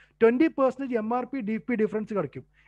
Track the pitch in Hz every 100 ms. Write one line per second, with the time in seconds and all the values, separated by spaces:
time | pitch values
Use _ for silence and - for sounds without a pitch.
0 | _ - 226 247 320 - 262 247 269 233
1 | 214 247 247 277 208 220 - 233 214 208
2 | 214 202 147 135 - _